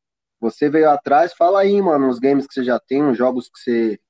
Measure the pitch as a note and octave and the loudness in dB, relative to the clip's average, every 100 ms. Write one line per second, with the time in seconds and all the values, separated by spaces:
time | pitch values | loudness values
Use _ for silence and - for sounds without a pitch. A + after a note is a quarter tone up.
0 | _ _ _ _ A2+ - D3 D#3 D#3 C#3+ | _ _ _ _ -8 -2 0 2 2 2
1 | - C#3+ F3 - E3+ G3 G3 G3+ F#3+ D3 | 2 0 0 0 0 2 2 0 0 0
2 | C3+ A#2+ C3+ C#3 C#3 - B2+ A#2+ - C#3 | 0 0 0 0 -2 -6 -4 -4 -4 -2
3 | D3 A#2 B2+ B2+ - - - A#2 A2+ G2+ | 0 0 0 -2 -8 -12 -4 -2 -2 -4